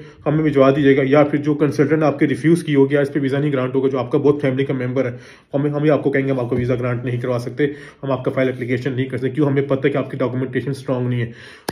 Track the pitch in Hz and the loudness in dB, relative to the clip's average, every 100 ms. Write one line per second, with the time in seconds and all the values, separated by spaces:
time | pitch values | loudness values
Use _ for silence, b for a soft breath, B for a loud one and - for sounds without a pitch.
0 | B B 151 156 156 135 135 139 139 135 | B B -2 0 2 4 6 6 4 4
1 | 131 143 147 147 147 147 147 143 135 156 | 4 4 4 2 0 0 0 2 2 2
2 | 151 143 151 127 156 170 151 143 135 143 | 0 0 0 0 2 2 2 2 4 2
3 | 139 151 135 139 147 135 127 131 135 131 | 0 -2 -2 0 0 0 -2 0 0 0
4 | 123 151 139 147 139 127 135 131 123 127 | -2 2 2 2 0 0 -2 -4 -4 -2
5 | 123 120 B B _ 139 147 147 151 139 | -4 -6 B B _ -2 -2 0 2 2
6 | 147 135 135 131 120 123 123 123 123 120 | 2 0 0 -2 -2 -2 0 -2 -2 -4
7 | 123 120 123 123 123 - 143 B B - | -4 -4 -2 -4 -4 -2 -2 B B -10
8 | 135 127 127 135 131 127 120 123 139 123 | -4 -4 -2 -2 -2 -2 -4 -4 -2 -4
9 | 131 123 131 143 143 135 139 135 143 143 | -4 -4 -4 0 0 2 0 0 0 -2
10 | 131 135 127 127 127 131 127 135 - 127 | -4 -4 -2 -2 -4 -4 -4 -6 -4 -2
11 | 123 123 117 B B B B | -2 -2 -4 B B B B